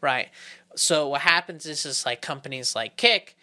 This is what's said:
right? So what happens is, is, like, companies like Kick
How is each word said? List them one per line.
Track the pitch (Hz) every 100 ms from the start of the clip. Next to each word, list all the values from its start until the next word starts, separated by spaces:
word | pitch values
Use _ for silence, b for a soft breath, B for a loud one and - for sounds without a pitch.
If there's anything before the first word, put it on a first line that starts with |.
right? | 143 127 - B B B B -
So | - 156 143
what | 139
happens | 175 170 180 160 156
is, | 147
is, | 147 131 127
like, | 123
companies | - 139 139 131 123 -
like | 110 -
Kick | 240 202 - _